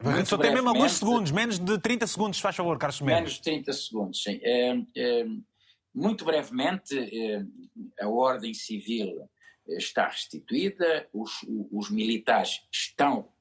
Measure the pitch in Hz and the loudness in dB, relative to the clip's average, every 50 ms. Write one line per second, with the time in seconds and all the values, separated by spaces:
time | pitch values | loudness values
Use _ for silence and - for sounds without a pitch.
0 | 113 139 143 - - - 202 - - - 240 262 247 240 233 240 285 - - - | 0 2 2 2 2 2 4 4 4 4 4 4 4 4 6 6 4 4 4 2
1 | 202 220 240 233 196 143 147 208 233 240 202 170 180 185 214 185 - 233 247 226 | 2 4 4 4 4 2 2 2 2 0 0 0 0 2 2 2 2 2 2 0
2 | 233 - - 175 214 208 180 - - 196 - - 175 170 156 - 151 139 - - | 0 -2 -2 0 -2 -2 0 0 0 0 0 0 0 0 0 0 0 -2 -2 0
3 | 139 - 160 170 165 143 - - - 160 156 139 - 143 131 - - - 113 107 | 2 4 4 4 2 0 -4 -6 -4 -4 -4 -2 -4 -4 -6 -6 -6 -6 -4 -4
4 | 101 92 90 - - 104 101 - - 117 123 123 123 123 123 123 - - - - | -4 -4 -4 -6 -4 -4 -4 -2 0 2 2 4 2 2 2 0 -2 -4 -4 -2
5 | 123 123 240 - - 226 220 214 - _ _ _ _ _ _ _ _ _ - - | 0 0 2 0 0 -2 -6 -10 -12 _ _ _ _ _ _ _ _ _ -4 -2
6 | 165 220 214 - 160 160 156 151 143 - - 127 139 170 190 190 - - 139 131 | 0 0 0 0 0 0 2 2 0 -2 -2 0 0 0 0 -2 -4 -4 -4 -4
7 | 117 101 110 113 113 107 104 101 98 - - - - - - 113 - - - 104 | -4 -4 -4 -4 -2 -2 -2 -4 -4 -8 -12 -16 -20 -18 -16 -16 -16 -12 -8 -6
8 | 101 107 113 120 131 131 123 113 110 113 110 - - - 110 101 - 110 120 110 | -2 0 2 4 4 4 2 0 -4 -8 -8 -8 -8 -8 -8 -8 -4 -4 -4 -2
9 | 101 92 85 78 - - _ _ _ - - _ _ - 85 87 - - - - | -2 -4 -6 -10 -12 -16 _ _ _ -20 -20 _ _ -8 -6 -6 -6 -4 0 0
10 | 87 82 - - - - - 73 - - 117 147 185 196 196 - 175 165 156 147 | 0 0 -2 -6 -10 -10 -12 -14 -8 -4 -2 0 0 -2 0 0 2 2 2 0
11 | - - - 107 110 - - - - - - - - - 104 104 101 101 104 110 | -2 -6 -8 -8 -8 -8 -10 -10 -8 -6 -6 -6 -6 -6 -6 -6 -4 -2 -2 0
12 | 110 113 113 - - - - - - - - - - _ - - - - - - | 0 0 0 0 2 2 2 2 2 0 -4 -8 -10 _ -6 -6 -6 -4 0 2
13 | 143 143 123 107 - - _ _ | 2 2 2 0 -4 -8 _ _